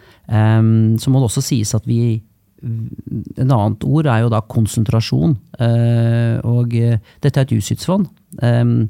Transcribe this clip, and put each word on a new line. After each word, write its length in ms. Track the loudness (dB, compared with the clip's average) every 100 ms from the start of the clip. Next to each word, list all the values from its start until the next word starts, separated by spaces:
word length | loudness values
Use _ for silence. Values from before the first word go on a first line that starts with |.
| -20 _ -4
Ehm, 680 | 0 2 4 4 4 2 2
så 100 | 2
må 100 | 2
det 80 | 0
også 120 | -2
sies 320 | -2 -2 -2
at 100 | -2 -2
vi, 360 | 0 0 -2 -6 _ _ _
en 880 | -10 -8 -10 -12 -10 -10 -8 -4 0
annet 340 | 2 0 -2
ord 220 | -2 0 2
er 160 | 2
jo 80 | 2
da 100 | 0
konsentrasjon, 960 | -2 -2 0 0 0 0 0 0 0 -2 -6 -4
eh, 800 | 0 2 2 2 2 0 0 -2
og, 280 | 0 0 0
eh, 220 | 0 0 0 -4 _
dette 160 | -2 0
er 60 |
et 100 | 0
usits-fond-fond, 560 | -2 -2 -4 -2 -2 -2 -8 _ -4
ehm, 480 | 0 2 2 2 -2